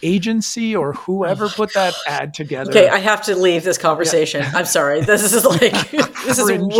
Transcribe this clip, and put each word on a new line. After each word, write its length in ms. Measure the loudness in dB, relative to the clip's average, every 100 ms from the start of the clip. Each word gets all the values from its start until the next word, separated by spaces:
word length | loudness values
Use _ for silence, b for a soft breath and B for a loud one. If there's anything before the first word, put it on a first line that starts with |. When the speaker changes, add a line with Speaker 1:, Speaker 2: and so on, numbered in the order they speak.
Speaker 1:
agency 720 | -2 0 0 -2 -4 -4 -4
or 180 | -2 -4
whoever 540 | -6 -6 -4 -2 -2 -4
put 240 | -4 -2
that 200 | 0 -2 -2 -6
ad 260 | -6 -6
together 360 | -10 -8 -6 2
Speaker 2:
Okay, 160 | 6 6
I 100 | 4
have 240 | 0 0 -2
to 100 | 0
leave 260 | 2 2
this 160 | 0 0
conversation. 640 | 0 0 0 2 0 -2
Speaker 1:
Yeah. 100 | -4 -4
Speaker 2:
I'm 100 | 0
sorry. 360 | 0 0 0
This 300 | 2 2 2
is 120 | 2
like, 460 | 4 4 2 2 -2
<laughs> 0 |
this 480 | -2 -2 -4 -2 0
is 40 | 0
Speaker 1:
Cringe. 280 | 0 2